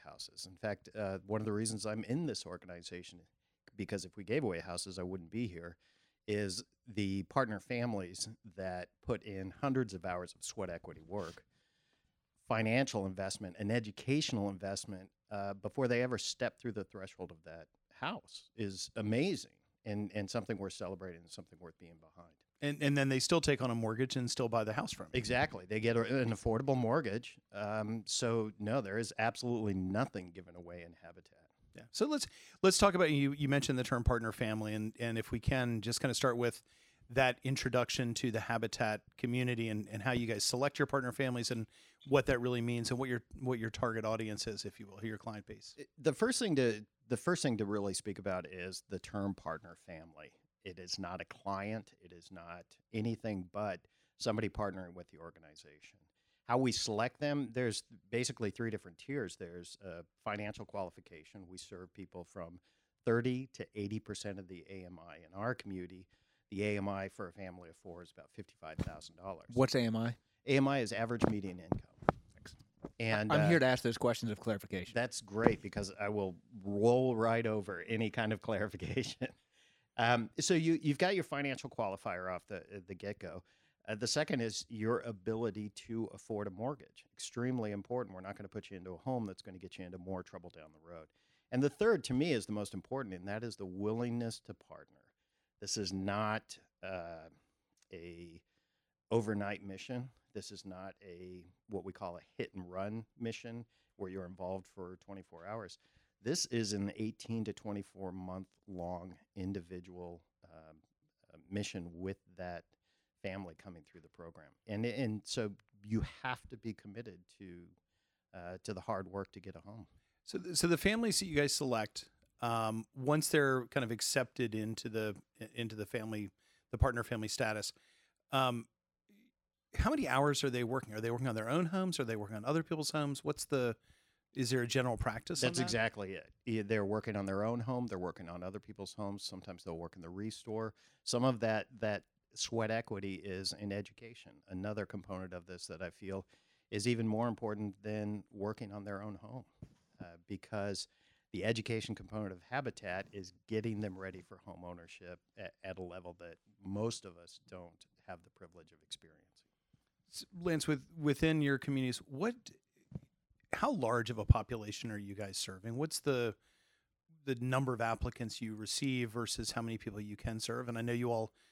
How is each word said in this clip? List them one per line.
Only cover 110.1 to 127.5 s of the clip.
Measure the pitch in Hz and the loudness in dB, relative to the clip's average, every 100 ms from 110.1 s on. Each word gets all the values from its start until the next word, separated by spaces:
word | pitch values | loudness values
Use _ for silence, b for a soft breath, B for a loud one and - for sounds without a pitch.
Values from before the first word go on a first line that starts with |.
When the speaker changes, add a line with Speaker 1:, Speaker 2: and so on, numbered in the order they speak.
| 85 _ _ | -14 _ _
Speaker 1:
um, | 87 80 78 78 _ _ _ _ _ | -20 -20 -20 -20 _ _ _ _ _
uh, | 78 65 | -20 -4
mission | 101 98 95 85 | -2 -2 -6 -8
with | 85 95 98 _ 90 | -6 -6 -6 _ -10
that | 90 85 - _ _ _ _ _ | -8 -8 -12 _ _ _ _ _
family | 98 98 90 78 | -6 -6 -8 -12
coming | 95 85 - | -18 -18 -20
through | 87 | -20
the | 80 | -20
program. | - 85 82 71 _ - | -16 -16 -16 -20 _ -4
And, | 104 120 | 0 0
and | 113 117 104 | 2 0 0
so | - 127 107 98 _ 101 | -2 -2 -2 -4 _ -18
you | 104 110 - - | 0 0 0 -2
have | 127 123 - | -4 -4 -8
to | 117 | -10
be | 113 | -8
committed | - 104 110 110 90 85 - | -8 -12 -12 -12 -16 -20 -16
to, | 95 87 87 90 _ _ _ _ _ 90 | -14 -14 -16 _ _ _ _ _ _ -12
uh, | 87 92 | -10 -8
to | - | -6
the | 92 | -6
hard | - 95 90 | -4 -4 -4
work | 98 95 | -6 -6
to | 98 | -10
get | 95 - | -14 -14
a | |
home. | 101 113 - _ _ _ - | -14 -16 -16 _ _ _ -8
Speaker 2:
So, | - | -6
th-, | 180 160 | -2 2
so | 170 | 4
the | 165 | 4
families | 196 220 233 - | 4 4 2 2
that | 190 | 2
you | 147 | 4
guys | 143 | 4
select, | - 135 113 107 - - _ _ _ | 4 2 2 0 -6 -14 _ _ _
um, | 117 113 110 113 - 135 | 2 2 2 0 -6 -2
once | 131 156 - | 4 4 6
they're | 151 139 131 117 | 6 6 4 2
kind | 143 | -2
of | 113 | 0
accepted | 113 - 135 123 - 117 | 0 2 2 0 0 -2
into | 110 110 113 113 | 0 -2 -4 -4
the, | 110 107 98 - _ 110 120 | -2 -2 -4 -14 _ -10 -6
into | 113 107 | -4 -4
the | 101 | -4
family, | 117 110 107 101 - _ _ _ | -4 -2 -4 -6 -10 _ _ _
the | 113 | 2
partner | 135 120 | 2 2
family | - 113 107 | -2 -2 -2
status, | - 113 | 0 0